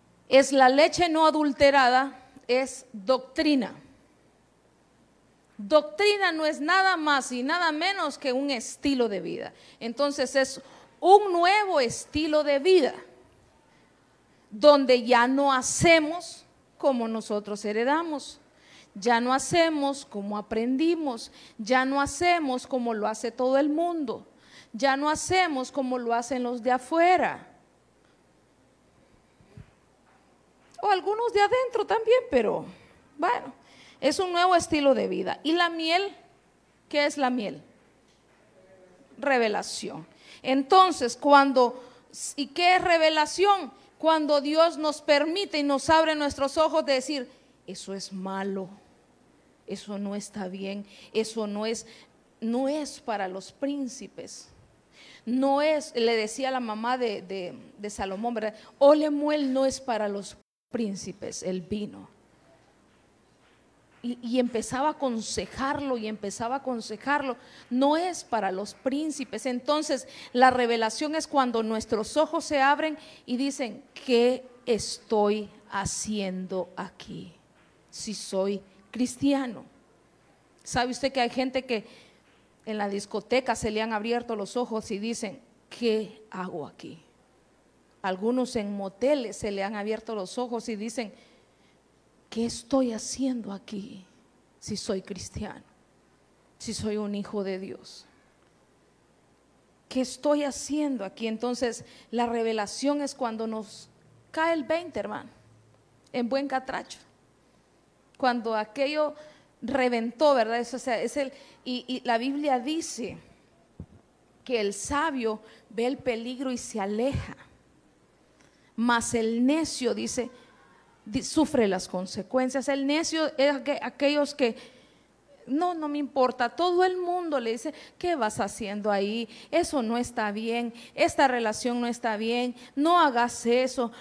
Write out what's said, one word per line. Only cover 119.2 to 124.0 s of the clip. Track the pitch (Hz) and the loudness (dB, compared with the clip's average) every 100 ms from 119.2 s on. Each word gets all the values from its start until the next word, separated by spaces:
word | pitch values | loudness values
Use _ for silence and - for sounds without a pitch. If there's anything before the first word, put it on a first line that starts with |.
| 226 233 | 0 2
necio, | 254 311 302 - 240 | 2 2 -2 -2 -2
dice, | 208 226 - 233 - - _ _ _ _ _ | -2 -4 -6 -8 -10 -20 _ _ _ _ _
di-, | - 254 | -8 -6
sufre | - 320 302 277 208 | -2 0 2 4 2
las | 185 - | 0 -4
consecuencias. | 180 185 214 190 254 254 262 247 | -8 -8 -10 -4 0 0 -2 -2
El | 277 277 | -2 0
necio | 302 330 320 302 - | 0 0 -2 -2 2
es | 277 | 2
aqu-, | 277 240 277 | 2 -2 -4
aquellos | 240 - | -6 0